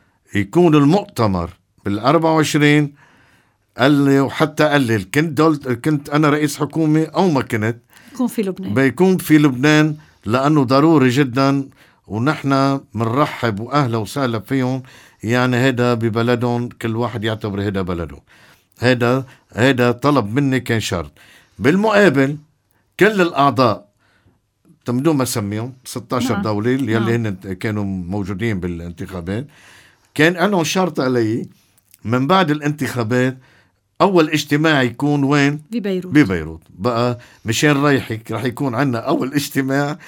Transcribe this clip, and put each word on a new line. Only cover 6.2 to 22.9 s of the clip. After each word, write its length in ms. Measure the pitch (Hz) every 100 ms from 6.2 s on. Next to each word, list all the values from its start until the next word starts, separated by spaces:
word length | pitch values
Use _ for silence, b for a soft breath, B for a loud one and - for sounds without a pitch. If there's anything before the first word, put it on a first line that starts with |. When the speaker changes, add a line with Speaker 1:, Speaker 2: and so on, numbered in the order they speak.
| 151
Speaker 1:
رئيس 260 | 151 151 -
حكومة 480 | 147 156 156 156
أو 260 | 156 156 185
ما 120 | 139
كنت، 340 | 123 113 110 117 _ b b
Speaker 2:
يكون 120 | - 247
في 160 | -
لبنان. 320 | 190 185 185
Speaker 1:
بيكون 420 | 110 135 - 190 185
في 220 | - 156
لبنان، 580 | 147 123 147 151 156 151 b b
لأنه 400 | 98 123 139 156
ضروري 440 | 120 135 156 156 127
جدًا، 600 | 123 135 120 135 139 135 b b b -
ونحن 760 | 104 135 147 139 135 139 139 -
منرحب 640 | 104 113 123 151 - 120 98
وأهلاً 360 | 117 143 127 113
وسهلاً 420 | 101 143 131 110
فيهم. 440 | - 135 127 131 123 B B B
يعني 340 | 104 123 127 123
هيدا 380 | 135 120 123
ببلدهم، 760 | 117 117 113 117 120 123 120 120
كل 280 | - 117 110
واحد 280 | 120 113
يعتبر 380 | 110 107 107 98
هيدا 200 | 101 98
بلده. 340 | 90 85 80 73 _ b b b b -
هيدا، 440 | 120 123 120 131 127 b b
هيدا 380 | 95 131 123 123
طلب 420 | 120 139 143 101
مني، 260 | 123 139 131
كان 200 | - 110
شرط. 320 | - 90 76 _ b b b b
بالمقابل، 800 | 107 190 220 202 196 139 135 147 - _ _ _ _